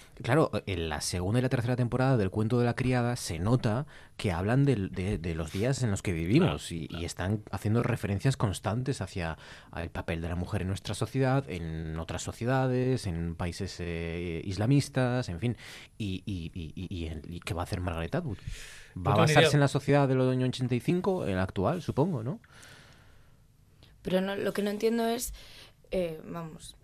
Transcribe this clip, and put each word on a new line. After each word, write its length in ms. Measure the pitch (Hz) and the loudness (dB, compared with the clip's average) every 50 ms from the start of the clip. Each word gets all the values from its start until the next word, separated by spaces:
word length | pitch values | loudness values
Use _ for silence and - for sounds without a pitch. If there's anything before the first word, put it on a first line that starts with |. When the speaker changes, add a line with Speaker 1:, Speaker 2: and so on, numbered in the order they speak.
| - - - - | -18 -18 -14 -6
Speaker 1:
claro. 280 | 107 107 127 156 147 - | 0 2 4 4 4 4
Speaker 2:
Claro, 120 | - 107 - | 2 -2 -2
en 220 | - 98 85 82 80 | -2 -2 0 0 -2
la 120 | 78 73 | -2 -2
segunda 400 | - - - 90 90 92 110 123 | -4 -2 -2 -2 0 2 2 2
y 20 | |
la 60 | 123 127 | 2 2
tercera 260 | - - - 120 127 | 2 0 0 2 2
temporada 420 | 117 123 113 123 123 127 135 139 | 2 0 0 2 2 4 4 4
del 140 | 117 98 92 | 4 4 2
Cuento 280 | - 107 107 110 123 120 | 2 2 2 2 4 4
de 60 | 120 | 4
la 80 | 120 117 | 2 2
Criada 400 | - - 127 127 123 120 117 123 | 2 2 2 2 2 2 0 0
se 240 | - - - 95 78 | -2 -4 -4 -4 0
nota 460 | 87 104 127 123 104 117 104 123 151 - - - - - - | 2 4 4 4 4 2 0 0 -2 -6 -10 -20 -20 -18 -8
que 140 | - - 107 | -2 0 0
hablan 340 | 85 85 92 104 120 139 139 | 2 2 2 2 4 4 4
del, 280 | 139 127 101 95 90 | 4 4 2 0 -2
de, 260 | - 98 90 98 107 87 | -2 -4 -2 -2 -2 -2
de 160 | 80 90 82 | -2 -2 -2
los 160 | 78 80 78 | -2 -4 -2
días 320 | - 95 104 127 139 127 | -2 0 0 0 0 0
en 80 | 127 113 | 0 0
los 120 | 98 - | 0 0
que 100 | - 107 | 0 0
vivimos 560 | 87 80 82 87 110 156 190 117 - 73 - - | 0 0 2 4 4 4 4 4 0 -2 -6 -8
Speaker 1:
Claro, 120 | 85 82 | -8 -6
Speaker 2:
y, 40 | 76 | -8
y 40 | - | -6
Speaker 1:
claro. 180 | - 82 85 | -6 -6 -6
Speaker 2:
están 360 | 82 - - 87 95 107 107 104 - | -6 -4 -4 -2 -2 -2 -2 -4 -6
haciendo 320 | - 95 - 104 107 117 | -6 -4 0 2 2 2
referencias 540 | 120 - 117 - - 95 101 98 - 139 131 | 2 0 0 -2 -2 -2 0 0 2 0 0
constantes 640 | - - 104 90 - - 101 98 123 127 143 131 - | 2 0 -2 0 -2 -2 -2 -2 -2 -2 -2 -4 -4
hacia 380 | 98 - - 98 85 80 78 - - - - - - - - | -4 -6 -4 -4 -4 -4 -4 -6 -10 -16 -18 -20 -18 -12 -10
el 120 | 82 85 87 | -8 -8 -6
papel 300 | - 90 87 - 87 82 | -6 -6 -4 -4 -4 -2
de 80 | 82 82 | -2 -2
la 80 | 87 | -2
mujer 260 | 85 90 - - 101 | -4 -4 -2 -2 -2
en 60 | 90 92 | -2 -2
nuestra 260 | 98 - - - 107 | -4 -4 -4 -6 -4
sociedad, 540 | - - - - 131 135 131 131 139 135 139 | -4 -4 -2 0 0 2 2 2 2 0 -2
en 480 | 90 87 82 82 80 80 82 80 80 82 | -4 -6 -4 -4 -4 -4 -4 -4 -4 -6
otras 240 | 82 - 80 78 | -6 -6 -6 -6
sociedades, 840 | - - - - 110 120 135 131 131 131 127 127 127 127 131 120 - | -6 -6 -6 -4 -2 0 0 2 2 2 2 2 2 2 0 0 0
en 280 | 101 82 82 85 85 82 | -2 -2 -2 -2 -2 -2
países, 440 | - 90 87 85 - 101 90 - - | -4 -4 -4 -4 -4 -6 -6 -6 -6
eh, 600 | 87 85 85 82 85 82 82 87 87 87 82 82 - | -6 -4 -4 -4 -4 -4 -4 -4 -4 -4 -4 -4 -4
islamistas, 840 | - 92 90 107 117 139 143 131 - - 131 127 123 123 127 123 - | -4 -2 0 2 4 4 4 4 2 0 0 0 0 0 -2 -2 -4
en 100 | 87 85 | -4 -2
fin, 160 | - 123 107 - - - - - - - - - | -2 -2 -2 -4 -8 -16 -16 -18 -18 -14 -8 -6
y, 240 | 113 98 92 92 - | -4 -4 -4 -4 -4
y, 260 | - 98 87 82 80 - | -6 -6 -4 -6 -6 -8
y, 180 | 92 82 73 - | -8 -10 -8 -8
y, 180 | - 95 85 101 | -8 -8 -6 -6
y 100 | 87 82 | -6 -6
el, 160 | 80 80 78 - - | -6 -6 -8 -10 -10
y 120 | 87 87 | -12 -10
¿qué 140 | - - - | -6 -6 -4
va 80 | 85 | -4
a 20 | 87 | -4
hacer 160 | - - 87 | -4 -4 -4
Margaret 340 | 90 87 82 82 82 82 - | -2 -2 -2 -2 -4 -2 -2
Atwood? 220 | 151 180 143 98 | -4 -4 -4 -6
¿Va 80 | - - - - - - - - - - - - | -8 -8 -10 -10 -10 -12 -16 -16 -18 -18 -14 -10
Speaker 1:
No 60 | 95 | -4
Speaker 2:
a 140 | 87 95 101 | 0 4 6
Speaker 1:
tengo 0 | |
ni 60 | 104 | 6
Speaker 2:
basarse 200 | 107 151 151 147 160 156 | 6 8 8 8 8 8
Speaker 1:
idea. 60 | 147 | 8
Speaker 2:
en 40 | 147 | 6
la 80 | 143 139 | 4 4
sociedad 380 | - 143 - - 143 143 139 | 2 0 2 4 4 6 6
del 140 | 127 135 131 | 4 4 4
año 260 | 131 131 127 127 127 | 4 4 2 2 2
ochenta 280 | 127 123 - 127 120 123 | 0 0 0 0 0 0
y 40 | 120 | 0
cinco, 440 | - - 170 180 180 208 185 185 - | 2 2 0 2 2 0 0 0 0
el 140 | - 95 92 | 0 2 2
actual, 420 | 92 95 - - 92 110 160 185 | 0 0 2 2 2 2 2 0
supongo, 400 | - - - 120 143 196 170 120 | -2 -2 0 2 2 2 0 -2
no? 160 | 110 123 180 233 - - - - - - - - - - - - - - - - - - - - - - _ _ - - - - - - - - | -4 -4 -6 -6 -10 -18 -20 -20 -20 -20 -20 -20 -20 -20 -20 -20 -20 -20 -20 -20 -20 -20 -20 -20 -20 -20 _ _ -20 -20 -20 -20 -20 -20 -18 -12
Speaker 3:
Pero 180 | - - 180 185 | -4 0 2 2
no, 160 | 190 196 196 | 2 0 -2
lo 160 | 196 - 202 | -2 -2 -2
que 100 | 190 - | 0 0
no 80 | 202 208 | 0 -2
entiendo 360 | 202 202 - 226 226 233 226 226 | 0 0 2 2 2 2 2 0
es, 240 | 233 247 - - - - - - - - - - - _ - - | 0 -2 -4 -6 -10 -12 -16 -20 -20 -20 -20 -20 -20 _ -12 -4
eh, 300 | - 190 180 165 160 156 - | -2 -2 -2 -2 -4 -8 -10
vamos, 500 | - 165 170 165 160 - - - - - - | -10 -10 -10 -10 -10 -12 -14 -18 -18 -20 -16